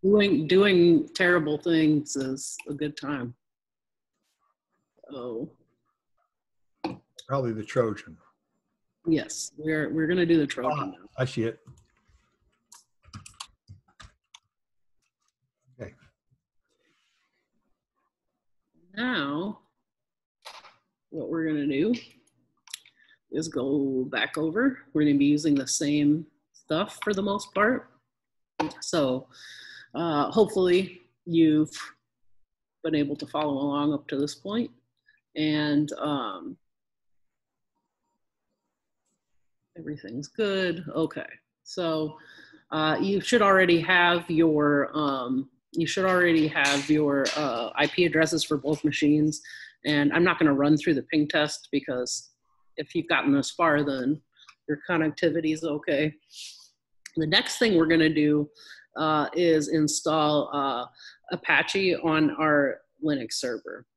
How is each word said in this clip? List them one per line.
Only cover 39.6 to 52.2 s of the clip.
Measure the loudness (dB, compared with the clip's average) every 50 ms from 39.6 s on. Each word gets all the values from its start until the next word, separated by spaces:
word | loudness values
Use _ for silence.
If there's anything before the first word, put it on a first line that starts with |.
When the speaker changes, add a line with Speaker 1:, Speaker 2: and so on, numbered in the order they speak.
| _ _ _
Speaker 1:
everything's | -14 -12 -10 -12 -10 -12 -12 -10 -10 -12
good. | -12 _ -4 -2 -2 0 0 -2 -2 -4 -6 -8 -8 -4
Okay. | -4 -4 -2 -4 -10 -12 -14 -16 -20 _ _ _ _ _
So, | -14 -8 -6 -4 -2 -2 -2 -4 -6 -8 -14 -20 -20 -20 -20 -20 -20 -20 -20 _ _
uh, | -4 -2 0 0 0 0
you | 0 0 0 -2
should | 0 2 2 4 6
already | 6 6 6 6 6 4 2
have | 4 4 4 4 6 4 4 2 0 0
your, | 2 4 4 4 4 4 2 4 4 2 0 0 -2
um, | -2 -2 -2 -2 -4 -4 -2 -2 -4 -4 -6 _ _ _ _ -4
you | -4 -2
should | -2 0 0 2
already | 2 4 4 4 4 4 4 2
have | 2 2 0 2 2 2 0 2 2
your, | 2 2 4 2 2 0 0 0 -2
uh, | -2 -2 -2 -2 -4 -6 -6 -2
I | -2 -2
P | 0 2 2 2
addresses | 2 4 2 2 2 2 -2 -2
for | -2 -2
both | -2 0 -2 -2 0 0
machines. | -2 0 2 4 4 4 4 4 2 0 -4 -12 -16 -20 -20 -20 -20 _ _ _
And | -2 0 2 2 2 2
I'm | 4 2
not | 2 2 4
gonna | 4 4 4
run | 4 4 4 4
through | 4 4 0 0
the | 0 -2
ping | _ 0 0 0
test | 0 0 0 0 0 -2 -10 -10 -4
because | -4 -4 -4 -4 -6 -6 -4 -6 -8 -10